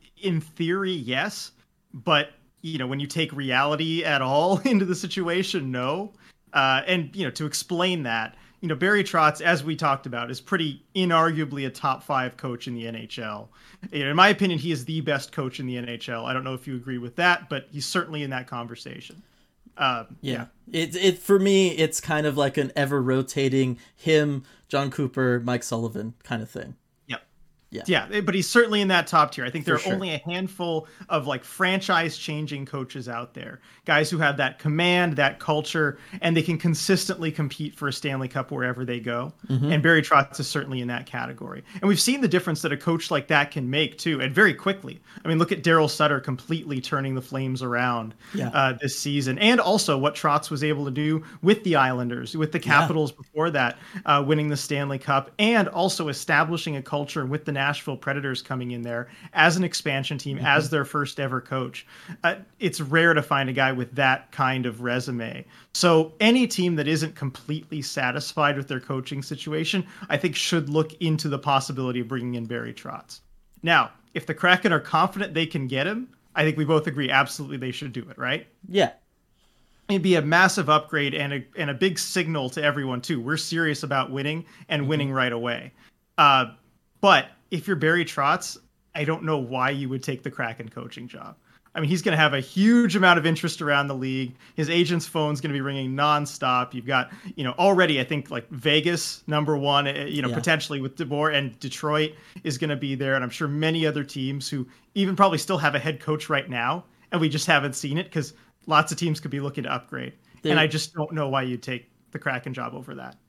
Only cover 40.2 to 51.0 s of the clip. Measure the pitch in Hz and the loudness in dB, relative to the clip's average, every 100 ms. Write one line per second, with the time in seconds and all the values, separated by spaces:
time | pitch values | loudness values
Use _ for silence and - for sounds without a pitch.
40.2 | 139 - 135 147 139 131 120 120 131 120 | 4 -2 -6 -4 -4 -6 -4 -6 -8 -8
41.2 | 123 123 - 135 - 185 196 180 240 277 | -8 -10 -14 -14 -14 -2 2 4 2 2
42.2 | 220 180 180 151 156 143 170 160 - 147 | 2 2 0 -2 -2 -2 0 -2 0 -2
43.2 | - 147 147 151 127 147 147 - 170 139 | 2 2 2 -2 -2 0 0 -2 -4 -2
44.2 | 135 151 202 - 196 196 - - _ - | 0 6 4 4 -2 -2 -6 -16 _ -8
45.2 | 160 160 170 165 165 165 147 - 151 139 | 0 2 2 2 4 6 4 2 2 2
46.2 | 135 127 - 165 135 131 - 143 135 131 | -2 -6 -4 -6 -4 -6 -4 -4 -2 -4
47.2 | 127 131 131 123 127 120 123 120 110 - | -6 -6 -4 -4 -2 0 0 0 -4 -14
48.2 | - 196 123 143 131 127 139 - 147 143 | -10 -6 -2 2 2 0 -6 -4 -4 -2
49.2 | 131 - 214 240 180 208 - 135 147 - | -2 2 4 4 4 2 2 2 0 0
50.2 | 156 151 - 147 151 147 139 131 | 2 2 0 -2 0 0 -2 -2